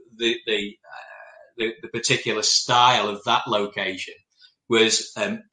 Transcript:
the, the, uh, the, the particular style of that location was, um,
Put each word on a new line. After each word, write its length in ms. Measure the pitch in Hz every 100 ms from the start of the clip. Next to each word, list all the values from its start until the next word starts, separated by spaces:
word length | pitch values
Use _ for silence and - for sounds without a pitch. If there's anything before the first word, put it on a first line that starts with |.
| - 113
the, 220 | 117 117 -
the, 300 | 104 101 - -
uh, 720 | - - - - - - -
the, 160 | 113 -
the 60 | 117
particular 540 | 117 - 123 120 107
style 680 | 104 - - 123 123 120 104
of 120 | 101 123
that 200 | 120 -
location 680 | 107 101 - 95 92 - - _ _ - _ -
was, 420 | 113 110 107 - -
um, 260 | 104 113 -